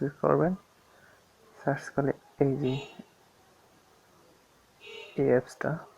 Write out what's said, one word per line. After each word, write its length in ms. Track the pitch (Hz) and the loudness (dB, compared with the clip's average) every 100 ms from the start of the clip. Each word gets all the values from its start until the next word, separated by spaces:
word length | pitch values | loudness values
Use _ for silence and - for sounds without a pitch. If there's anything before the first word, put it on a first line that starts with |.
| 139 - | -6 0
করবেন। 320 | 147 143 165 190 - _ _ - - - _ _ - - | 2 4 2 0 -8 _ _ -20 -20 -20 _ _ -20 -8
সার্চ 260 | 147 143 - | -4 -4 -4
করলে 200 | - 139 - - - | -2 -2 -4 -4 0
এই 120 | 139 135 | 2 2
যে 120 | 131 135 - - - _ _ _ _ _ _ _ _ _ _ _ _ _ _ _ _ _ - - - - | -2 -2 -6 -16 -20 _ _ _ _ _ _ _ _ _ _ _ _ _ _ _ _ _ -20 -18 -8 0
এই 80 | 135 | 2
অ্যাপসটা, 380 | 123 - - - 160 - | 2 0 -6 -4 -4 -10